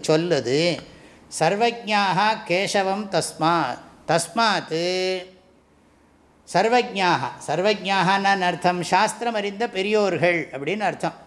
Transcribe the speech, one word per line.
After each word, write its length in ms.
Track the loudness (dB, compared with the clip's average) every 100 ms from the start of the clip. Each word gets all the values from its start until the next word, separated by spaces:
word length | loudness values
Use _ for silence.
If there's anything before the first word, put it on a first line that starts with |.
| 0
சொல்லுது. 720 | 0 2 0 2 2 0 -2 -8 -20 -20 -20 -14 -2
சர்வஜ்ஞாக 1000 | 0 2 0 0 -2 0 2 2 2 0 -2
கேசவம் 640 | -2 0 0 0 -2 -2
தஸ்மா, 680 | -2 -2 -2 0 2 0 -4 -14 -14 -2
தஸ்மாத் 1300 | 0 0 0 0 0 -2 -4 -2 -2 -2 -4 -8 -20 _ _ _ _ _ _ _ _ _ _ -2
சர்வஜ்ஞாக, 640 | 2 4 2 2 0 0 0 -2 -8 -4
சர்வஜ்ஞாகன்னு 960 | 0 0 0 0 0 2 2 2 2
அர்த்தம் 420 | 0 0 0 0
சாஸ்திரம் 500 | 2 2 2 0 -4
அறிந்த 360 | -4 -4 -4 -4
பெரியோர்கள் 800 | -2 0 2 2 2 2 2 -2
அப்படின்னு 280 | -6 -6 -2
அர்த்தம். 340 | -4 -2 -6 -8